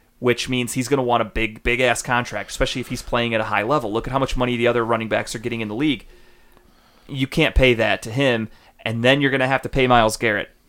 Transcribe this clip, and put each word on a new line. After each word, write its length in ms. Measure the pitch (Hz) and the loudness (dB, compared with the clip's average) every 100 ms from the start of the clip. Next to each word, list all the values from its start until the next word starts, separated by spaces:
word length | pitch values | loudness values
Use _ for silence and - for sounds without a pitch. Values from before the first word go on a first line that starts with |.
| _ - | _ -4
which 300 | 123 120 - | 0 0 -2
means 240 | 127 120 | -4 -4
he's 140 | 139 120 | -4 0
gonna 160 | 139 | 0
want 180 | 123 120 | 2 0
a 40 | 107 | 0
big, 360 | 110 110 107 | -2 -4 -4
big-ass 380 | 123 120 127 117 | -2 2 2 0
contract, 480 | - 120 120 104 101 | 0 -2 -2 -6 -8
especially 320 | - 131 131 | -4 -2 -4
if 60 | 120 | -6
he's 140 | 127 | -8
playing 300 | - 120 120 113 | -4 -2 0 -2
at 60 | |
a 40 | 107 | 0
high 180 | 104 | 0
level. 280 | 107 147 117 | 0 0 0
Look 140 | 107 - | -4 -2
at 40 | |
how 80 | 135 | -2
much 160 | 131 - | -2 0
money 200 | 123 123 | 0 2
the 100 | 117 | 2
other 160 | 120 | 2
running 240 | 113 113 113 | 0 -2 0
backs 280 | 107 107 117 | -2 -2 -6
are 40 | |
getting 220 | 117 117 | -6 -6
in 60 | 107 | -6
the 80 | 107 | -2
league. 300 | 151 117 - - - - - _ _ _ _ _ - | -2 -2 -6 -20 -20 -20 -20 _ _ _ _ _ -12
You 200 | 139 131 | -6 -2
can't 280 | - 151 - | 2 2 4
pay 180 | 131 117 | 4 4
that 260 | 110 98 | 2 0
to 80 | 113 | -4
him, 380 | 117 139 117 110 - - _ | -2 0 0 -4 -10 -20 _
and 200 | - 113 | -8 0
then 180 | 123 139 | 2 4
you're 100 | 139 | 2
gonna 160 | 135 127 | 2 0
have 140 | 135 | 0
to 60 | - | -2
pay 160 | 139 131 | 0 4
Myles 300 | 120 110 110 | 6 4 2
Garrett. 320 | 120 101 - _ | 0 0 -4 _